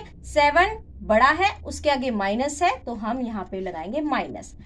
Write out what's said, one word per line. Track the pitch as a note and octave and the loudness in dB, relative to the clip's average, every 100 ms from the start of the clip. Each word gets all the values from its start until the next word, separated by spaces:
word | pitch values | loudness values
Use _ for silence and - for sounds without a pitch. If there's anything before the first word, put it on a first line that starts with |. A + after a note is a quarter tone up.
| A4 - - | -4 -16 -2
सेवन | D4+ D4 D#4 G4+ G#4+ - - | 4 6 6 4 0 -12 -12
बड़ा | F3+ G#3+ C4+ | 2 6 6
है, | D#4+ G4+ G#4 | 4 0 -2
उसके | - - D4 | -10 -2 0
आगे | C4+ C4 | 2 0
minus | G#3+ G3 G#3+ C#4+ D4 | -2 -2 0 -2 2
है, | F4 G#4 | 0 0
तो | B3 A3+ | -6 -6
हम | A3 C4 | -4 -4
यहाँ | A#3 G#3+ F3+ | -4 -6 -6
पे | F#3+ | -6
लगाएंगे | F#3 E3 F3+ C#4+ | -6 -8 -6 -4
minus | D4+ A#3+ D3 F3 - - | -2 -2 -4 -10 -14 -18